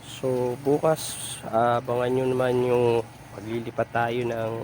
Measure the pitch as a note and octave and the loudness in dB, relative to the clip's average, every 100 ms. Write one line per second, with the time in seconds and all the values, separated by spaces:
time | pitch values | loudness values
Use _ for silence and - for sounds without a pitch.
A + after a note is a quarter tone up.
0 | - - C3 B2+ B2 B2 C#3+ D3 D#3+ D#3 | -14 -6 -2 0 -2 -2 2 2 4 2
1 | - - - - - A2+ A#2+ A#2+ B2 A#2+ | -2 -8 -10 -10 -2 2 4 2 0 0
2 | B2 B2+ C3 B2+ B2+ B2 B2 B2 A#2+ A#2 | 2 2 2 2 2 2 4 4 4 4
3 | A2+ - - - G#2 A#2 A#2 - A#2 A#2 | 0 -12 -16 -12 -6 -6 -4 -4 -2 0
4 | A#2 A#2+ A#2+ A2+ A2+ A2+ | 0 0 -2 -2 -4 -4